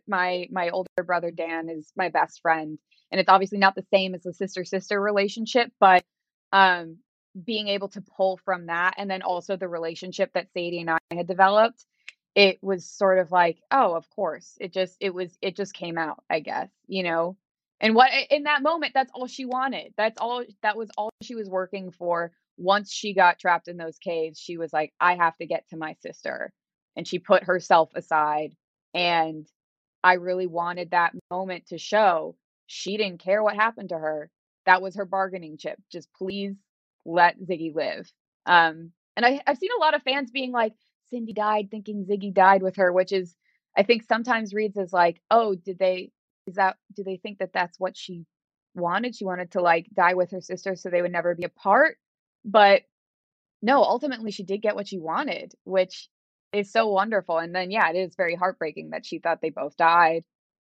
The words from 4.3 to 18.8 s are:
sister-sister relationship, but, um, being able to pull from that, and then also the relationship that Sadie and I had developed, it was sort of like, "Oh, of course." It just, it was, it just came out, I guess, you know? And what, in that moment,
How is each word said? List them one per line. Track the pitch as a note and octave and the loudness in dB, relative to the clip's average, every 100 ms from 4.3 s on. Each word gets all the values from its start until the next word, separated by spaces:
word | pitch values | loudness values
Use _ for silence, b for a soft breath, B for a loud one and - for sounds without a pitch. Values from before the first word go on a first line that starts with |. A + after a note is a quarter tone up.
sister-sister | F3 G3 F#3 F3 F#3+ - G#3 | -8 -8 -8 -6 -6 -4 -2
relationship, | G3+ G3+ G3+ A3+ A3 B3+ A#3 - | 0 0 -2 -4 -2 0 0 4
but, | F#3+ F3+ - _ _ _ - | 6 6 4 _ _ _ -2
um, | G3 F#3+ F3 E3 E3+ _ _ _ F#3+ E3+ | 4 4 4 -4 -16 _ _ _ -16 -8
being | G#3+ G#3 | -6 -2
able | G3+ G3 | -4 -4
to | G#3 | -12
pull | - - F#3+ F#3 | -12 -2 0 0
from | - F3+ E3+ | -4 -6 -4
that, | E3+ F3+ - | -2 -2 -2
and | G3+ | -6
then | F#3+ | -4
also | - F3+ - F#3 | -4 -4 -4 -6
the | F#3 | -6
relationship | E3+ E3 E3+ F#3+ F3+ F#3 | -6 -6 -8 -8 -4 -2
that | F#3 F#3 | -2 -6
Sadie | F3+ F3 F3 | -6 -6 -6
and | E3 | -2
I | E3 - F3 | -2 -2 -6
had | F3 | -2
developed, | F3+ F#3+ G#3 A3+ - _ B B B _ G3+ | 4 6 6 4 2 _ B B B _ 6
it | G3 - | 6 4
was | F#3+ F#3 - | -2 -4 -6
sort | - G3 F#3 | 0 2 4
of | E3 | 4
like, | F3+ E3+ - - | 4 2 0 0
"Oh, | C4+ G#3+ E3 | 2 2 0
of | - | -6
course." | - F3+ D#3 - - | -6 -4 -4 -12 -14
It | F#3 | -8
just, | F#3 F#3 - | -4 -4 -4
it | G3 | -6
was, | F3+ F3+ - | -4 -8 -6
it | G3 F3+ | -8 -6
just | G3 | -8
came | - F3 E3 | -8 -8 -4
out, | D#3 - - | -4 -6 -4
I | D#3+ | -4
guess, | F#3 - G3 _ - | -2 -6 -8 _ -8
you | F#3+ | -4
know? | F3 E3 E3+ F#3+ _ _ _ - | -2 -2 -2 -6 _ _ _ -2
And | G#3+ A3 | 2 6
what, | C4 C4+ - | 6 4 0
in | D4 | -2
that | D4 D4 | 0 -2
moment, | C#4+ E4 | 0 -2